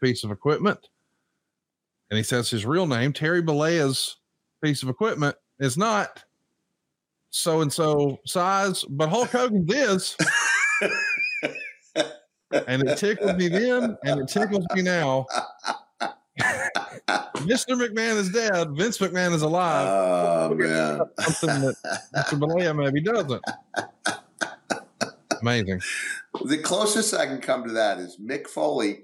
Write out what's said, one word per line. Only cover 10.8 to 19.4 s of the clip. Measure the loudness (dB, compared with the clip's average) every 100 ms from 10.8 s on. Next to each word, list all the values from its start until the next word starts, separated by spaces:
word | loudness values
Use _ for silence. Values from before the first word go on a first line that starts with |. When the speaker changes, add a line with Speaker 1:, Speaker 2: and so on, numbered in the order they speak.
Speaker 2:
<laughs> | 0 -2 -2 -2 -2 -4 -6 -8 -14 -18 _ -4 -4 -6 _ _ -4 -2 0
Speaker 1:
And | 0 2
it | 2
tickled | 0 0 0 2
me | 2
then, | 2 2 2 0 -2
and | -2 -2
it | 0
tickles | 0 0 0 0
me | 0
now. | 2 2 2 0 0
<laughs> | -4 -6 -8 -8 -8 -8 -8 -8 -8 _ -4 -2 -2 -4 -6 -8 -8 -2 -2 -2 -4 0
Mister | 0 0 -2
McMahon | -2 -2 0 0
is | 0
dead. | 0 0 0 0 0
Vince | -2 0
McMahon | -2 0 2
is | 2